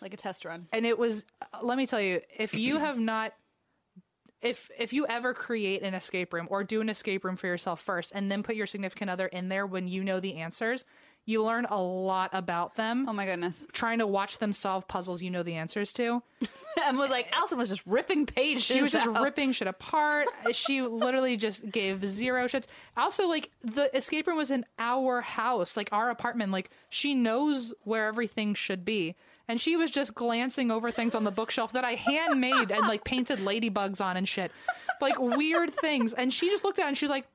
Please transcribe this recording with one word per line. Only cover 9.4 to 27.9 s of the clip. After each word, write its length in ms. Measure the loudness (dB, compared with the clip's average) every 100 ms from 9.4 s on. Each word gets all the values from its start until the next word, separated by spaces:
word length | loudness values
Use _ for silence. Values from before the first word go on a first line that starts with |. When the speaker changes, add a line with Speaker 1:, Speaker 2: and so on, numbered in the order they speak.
| -4
Speaker 2:
there 180 | -2 -2
when 220 | -4 -4
you 160 | -2
know 160 | -2 -2
the 160 | -2 -6
answers, 480 | -8 -4 -2 -2 -6 -18 -20 _ -2
you 160 | 2
learn 200 | 2 2 0
a 140 | 0
lot 480 | 0 0 0 2 0
about 440 | -2 0 0 -2 -2
them. 300 | -2 0 0
Speaker 1:
Oh 40 |
my 140 | -2 -2
goodness. 400 | -2 -2 -4 -8
Speaker 2:
Trying 260 | -4 0 2
to 80 | 2
watch 320 | 0 -2 -2
them 140 | -2
solve 340 | 0 0 -2 -2
puzzles 340 | -4 -4 -4
you 80 | -4
know 120 | -2
the 120 | -2
answers 380 | -4 -4 -2 -2
to. 280 | 0 0 0 -4 -6
Speaker 1:
<laughs> 60 | -8 -8 -6 0 2
And 120 | 2
was 100 | 2
like, 260 | 0 0
Allison 220 | 0 2 0
was 140 | -2
just 160 | -4 0
ripping 400 | 0 2 2 2
pages 360 | 2 2 2
Speaker 2:
She 200 | 2 4
was 100 | 4
just 160 | 4 2
Speaker 1:
out. 140 | 4
Speaker 2:
ripping 300 | 2 2 0
shit 140 | 2 -2
apart. 600 | -4 -2 2 2 2 0 -2 -2
She 300 | 0 0 0
literally 560 | 0 0 2 2 2 2
just 320 | -2 -4 -4
gave 360 | -2 -2 -2 -2
zero 380 | -2 0 0 0
shits. 180 | -2 -6 -16 -10 -2
Also, 280 | 0 2 2
like, 220 | 0 -4 _
the 240 | -6 0 2 2
escape 300 | 0 -2 0
room 100 | 0
was 140 | 2
in 160 | 0 -2 -4
our 440 | 0 2 2 0
house, 520 | -2 -2 0 2 0
like, 140 | -2 -2
our 200 | 0 0
apartment. 420 | 0 -2 -2 0
Like, 160 | -2 -4 -12 -8
she 240 | -2 0
knows 580 | 4 4 4 2 2 -2 -8
where 220 | -4